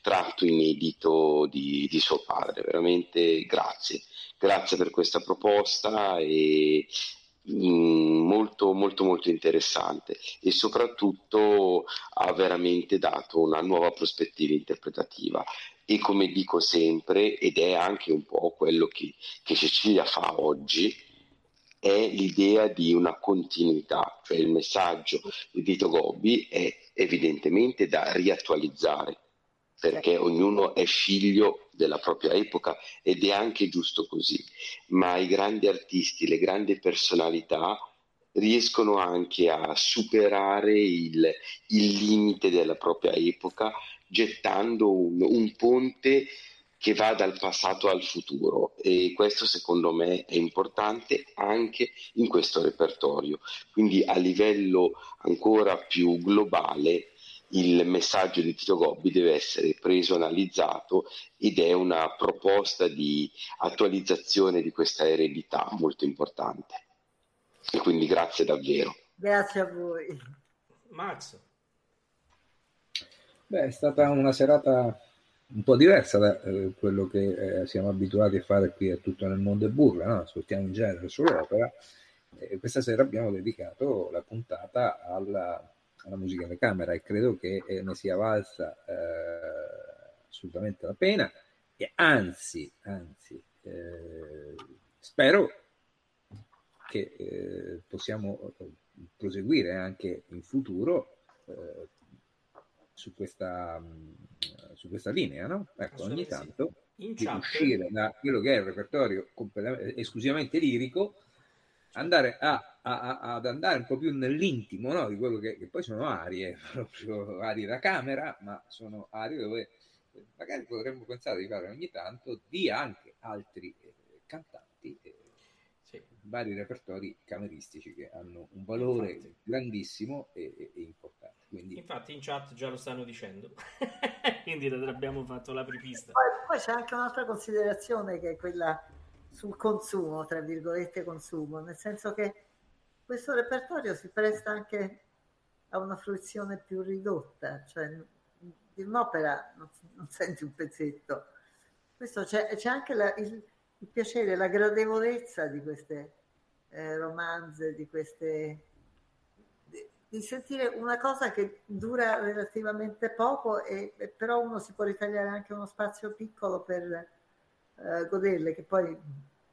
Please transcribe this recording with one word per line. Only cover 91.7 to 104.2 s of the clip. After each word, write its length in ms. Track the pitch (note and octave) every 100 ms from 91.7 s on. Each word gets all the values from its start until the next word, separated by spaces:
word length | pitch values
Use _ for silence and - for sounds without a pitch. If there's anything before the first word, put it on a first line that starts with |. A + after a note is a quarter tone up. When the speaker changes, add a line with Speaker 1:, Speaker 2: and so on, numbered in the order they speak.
| -
Speaker 4:
e 160 | - -
anzi, 720 | E3 C3+ F#2 F2 - E2+ C#2+ _
anzi, 600 | G2+ G2 E2 - - - _ _
eh, 920 | F#2+ E2+ E2+ E2+ E2 D#2+ D#2 D2+ D2 D2+ - - _ _
spero 520 | - - C3+ G3 D#3 - _ _ _ _ _ _ _ G#2 - _ _ _ -
che, 260 | G#2+ - -
eh, 640 | - F#2 F#2 F#2 F2 F2 -
possiamo, 640 | - - A2 G2+ G2 F#2+ -
eh, 120 | F#2+ D#2 _ _ F2 _
proseguire 580 | G2+ G2 G2+ D3+ F2 F#2
anche 480 | F#2 G2 F#2+ - -
in 140 | F2
futuro, 800 | - C3+ C3+ F#2 C3+ E3+ - _ _ _ -
eh, 420 | F2+ F2 - E2+ _ _ _ _ _ _ _ _ _ _
su 220 | - - -
questa, 640 | G2 - F#2 F2+ F2 E2
mm, 320 | E2+ D#2+ D#2+ -